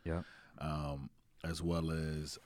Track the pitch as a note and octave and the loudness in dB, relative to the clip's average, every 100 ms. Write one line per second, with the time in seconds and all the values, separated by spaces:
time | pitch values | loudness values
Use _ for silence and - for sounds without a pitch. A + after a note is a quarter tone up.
0 | E2+ E2 - - - - D#2 D2+ D2 C#2+ | 0 0 -2 -10 -16 -6 -2 0 0 -2
1 | C2+ - - - E2 D#2+ E2+ E2+ D#2+ D#2+ | -6 -12 -20 -6 -4 0 2 4 4 2
2 | D#2 D#2 D2+ - | 2 0 -2 -6